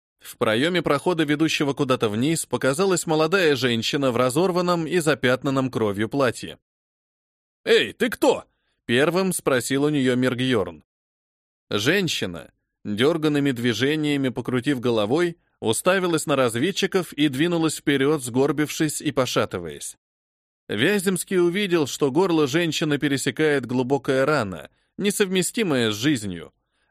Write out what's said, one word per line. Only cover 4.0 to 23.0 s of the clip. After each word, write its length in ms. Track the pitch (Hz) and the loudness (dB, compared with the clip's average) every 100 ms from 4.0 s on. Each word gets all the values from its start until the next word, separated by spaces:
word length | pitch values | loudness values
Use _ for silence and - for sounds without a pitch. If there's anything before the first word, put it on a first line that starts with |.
| 135 | 0
в 40 | 117 | 2
разорванном 680 | 127 131 185 175 180 175 156 | 2 2 2 0 0 0 0
и 140 | 180 | 0
запятнанном 720 | 156 135 123 127 139 135 131 | 0 0 0 0 0 0 -2
кровью 380 | 123 107 98 110 | 0 -2 0 -2
платье. 500 | 143 127 - 87 73 _ _ _ _ _ _ _ _ _ _ | 0 0 -2 -12 -16 _ _ _ _ _ _ _ _ _ _
«Эй, 280 | - 220 113 | 2 2 2
ты 160 | - 247 | -2 -2
кто?» — 360 | - 285 90 - _ _ _ - | 2 2 2 -4 _ _ _ 0
первым 460 | 120 156 170 190 | 2 4 2 0
спросил 520 | - - 131 - 135 | -2 0 0 0 0
у 40 | 147 | 2
неё 260 | 147 127 | 2 2
Миргьорн. 720 | 123 127 123 131 117 87 78 _ _ _ _ _ _ _ _ _ | 2 0 0 0 0 -2 -8 _ _ _ _ _ _ _ _ _
Женщина, 840 | 104 117 190 175 - 101 82 62 _ _ _ | -2 2 2 0 -4 -6 -8 -16 _ _ _
дёрганными 640 | 104 104 135 170 151 147 139 | -8 0 2 2 0 2 0
движениями 800 | 120 120 107 131 156 151 143 135 | 0 -2 0 0 0 0 0 -2
покрутив 520 | 120 120 123 143 131 | -4 -4 -2 -2 -2
головой, 580 | 120 113 101 147 175 165 _ _ | 0 0 0 0 0 -4 _ _
уставилась 680 | 110 113 185 190 180 156 - | -2 0 0 0 0 -2 0
на 100 | 135 | 2
разведчиков 760 | 127 117 170 - 196 190 165 | 2 0 -2 -2 -2 -2 -4
и 160 | - 151 | 0 0
двинулась 480 | 127 170 170 160 - | 2 0 2 0 -2
вперёд, 460 | - 139 135 156 | 0 2 2 0
сгорбившись 760 | 123 120 143 143 147 - 156 - | -2 0 2 0 -2 -2 -2 -2
и 100 | 147 | -4
пошатываясь. 840 | 135 123 - 104 95 85 71 - - _ _ _ _ _ _ - | -2 0 0 -2 -4 -8 -12 -14 -18 _ _ _ _ _ _ -8
Вяземский 720 | 101 151 208 180 180 - 190 | -2 0 0 -2 -4 -2 2
увидел, 460 | 175 185 202 170 139 | 2 0 0 0 0
что 260 | - 143 | 0 0
горло 340 | 135 190 160 143 | 2 2 2 2
женщины 520 | 156 170 - 156 | 0 0 -2 -2
пересекает 680 | 143 | 0